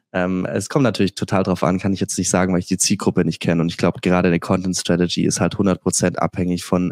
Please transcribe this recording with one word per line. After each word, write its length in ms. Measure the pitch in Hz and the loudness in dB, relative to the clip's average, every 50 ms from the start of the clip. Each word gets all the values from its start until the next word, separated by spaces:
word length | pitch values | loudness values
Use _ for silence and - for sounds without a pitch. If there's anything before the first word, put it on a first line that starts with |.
| _ _ | _ _
ähm, 340 | - 92 90 90 92 92 90 | -4 -2 0 0 0 -2 -2
es 220 | - - 107 98 - | -2 -4 -4 -4 -2
kommt 160 | - 156 139 | 0 2 2
natürlich 300 | 117 101 - 101 92 - | 2 2 2 0 0 0
total 300 | - - - - 95 95 | -2 -4 -2 0 0 2
drauf 200 | 95 90 - - | 0 0 0 2
an, 140 | 76 92 95 | 0 0 0
kann 160 | - 101 98 | 0 -2 -2
ich 60 | 92 | -2
jetzt 180 | 98 - - - | -2 -4 -4 -2
nicht 120 | 92 - | -2 0
sagen, 220 | - 92 92 92 | 2 2 2 2
weil 80 | 92 90 | 2 0
ich 60 | 87 | 0
die 140 | - 95 90 | 0 -2 -2
Zielgruppe 440 | - - 104 92 - - - - 87 | 0 0 -2 0 0 0 2 2 2
nicht 160 | 82 82 - | 0 0 -2
kenne. 220 | - - 85 82 | 0 0 0 2
Und 80 | 82 85 | 0 0
ich 80 | 85 - | 0 0
glaub, 240 | - 90 - - | 0 0 0 0
gerade 280 | - 92 90 90 90 92 | 0 2 2 4 4 2
eine 100 | 82 85 | 2 0
Content 360 | - - 98 92 90 92 90 | 0 0 -2 0 0 -2 -4
Strategy 480 | - - - 90 85 87 87 - - 85 | -2 -2 0 0 2 2 0 0 0 0
ist 160 | - - - | 0 0 0
halt 180 | 98 87 - - | 0 0 0 0
hundert 240 | 98 98 90 - | 0 0 0 0
Prozent 380 | - 95 - - - 90 85 - | 0 -2 0 2 0 0 0 0
abhängig 440 | 85 85 - 98 92 90 90 87 - | -2 -4 -2 -2 -2 -2 -2 -4 -2
von 280 | - - 90 90 87 | -2 0 0 0 -2